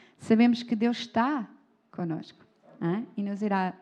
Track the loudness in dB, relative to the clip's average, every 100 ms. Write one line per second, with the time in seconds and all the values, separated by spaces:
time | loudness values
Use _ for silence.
0 | -20 _ 2 6 6 4 0 0 0 -2
1 | -4 -2 0 -2 -6 -14 _ _ _ -8
2 | -6 -6 -10 -20 _ _ _ -6 -4 -2
3 | -4 -8 -8 -4 -2 0 -2 -6